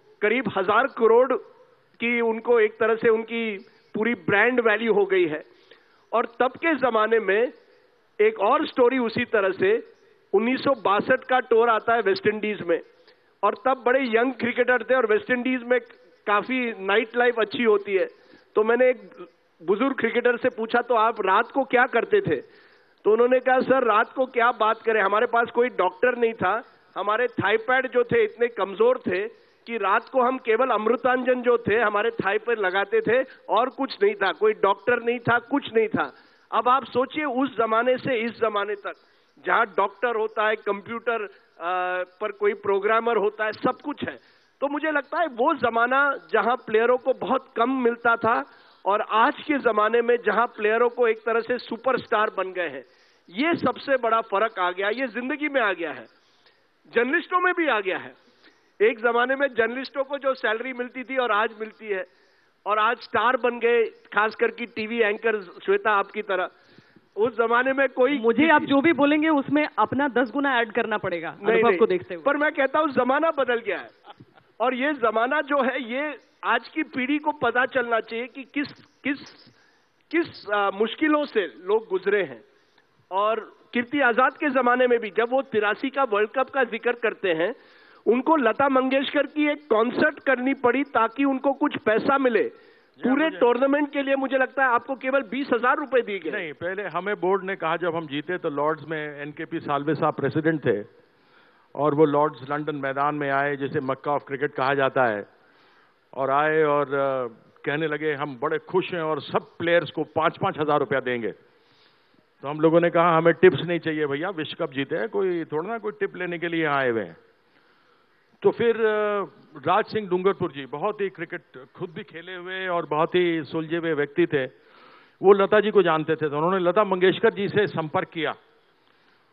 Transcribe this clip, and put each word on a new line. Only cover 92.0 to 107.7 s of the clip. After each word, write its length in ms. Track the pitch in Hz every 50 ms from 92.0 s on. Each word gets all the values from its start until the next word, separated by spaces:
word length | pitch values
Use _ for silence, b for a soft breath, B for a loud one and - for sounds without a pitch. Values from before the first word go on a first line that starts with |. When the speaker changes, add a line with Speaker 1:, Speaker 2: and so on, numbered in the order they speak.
| - 277 277 269
Speaker 1:
मिले। 320 | 269 254 233 202 151 113 b b b b b b b b b -
Speaker 3:
जी, 120 | - 247
Speaker 1:
पूरे 140 | 262 294 311
Speaker 3:
मुझे 140 | 320 294 269
Speaker 1:
tournament 540 | 254 240 240 240 262 277 277 294 302 285 285
के 100 | 285 277
लिए 140 | 269 277
मुझे 220 | 269 269 262 254 262
लगता 260 | 262 254 - - 269
है 60 | 262
आपको 240 | 240 240 - - 269
केवल 280 | 233 - 262 262 277 269
बीस 260 | 202 190 262 285 - 254
हजार 220 | 233 226 247 277
रुपए 260 | 302 302 247 247 254 233
दिए 160 | 196 208 190
गए। 120 | 156 160
Speaker 3:
नहीं, 220 | 147 208 185 160 139
पहले 300 | - 165 175 190 190 208
हमें 380 | 180 151 170 180 202 208 202
बोर्ड 240 | - 180 196 196 185
ने 120 | 185 196
कहा, 200 | 180 175 160 165
जब 200 | 170 165 180 160
हम 100 | 165 165
जीते 320 | 151 135 147 147 - 180 180
तो 120 | - 165
लॉर्ड्स 380 | 147 143 147 151 160 156 139 139
में 340 | 165 156 151 151 147 143 143
एनकेपी 380 | 147 147 - 165 156 - 165
सालवे 340 | - 151 147 143 143 151 160
साहब 200 | 143 160 151 147
प्रेसिडेंट 520 | - 143 135 120 156 156 160 165 151 -
थे 180 | 147 110 104 101 - _ _ _ _ b b b b b b b b b b b b -
और 200 | - 139 151 147
वो 100 | 143 160
लॉर्ड्स 460 | 151 143 143 147 156 147 131 123 131
लंदन 260 | 147 147 151 151 151
मैदान 380 | 143 135 135 135 135 143 147 147
में 160 | 147 147 139
आए, 260 | 139 139 139 143 143
जैसे 240 | 139 139 135 135 151
Mecca 280 | 135 131 135 131 - 151
of 120 | 147 139
cricket 320 | - - 139 131 135 147 -
कहा 220 | - 135 131 143
जाता 300 | 143 135 131 120 139 131
है, 220 | 120 107 101 101 - _ b b b b b b b b b b b b _ _ _ -
और 160 | - 135 135
आए 320 | 135 143 151 156 156 156 156
और, 240 | 151 147 143 143
अ, 400 | 135 139 139 139 139 135 131 127 117 110 - _ _ _ _ -
कहने 220 | 151